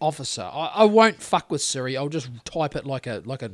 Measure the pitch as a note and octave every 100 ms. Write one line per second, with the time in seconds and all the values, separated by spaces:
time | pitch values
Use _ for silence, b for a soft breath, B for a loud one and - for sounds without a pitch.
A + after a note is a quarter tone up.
0 | D#3 D3+ B2+ - - D3 D#3+ G3+ G#3+ G#3+
1 | A3 - - F3 - D3+ - C3+ B2+ C3
2 | C#3+ D#3+ B2 A#2 - E3 D3 D3 C#3 C3
3 | B2 G#2 G#2+ C3 A2+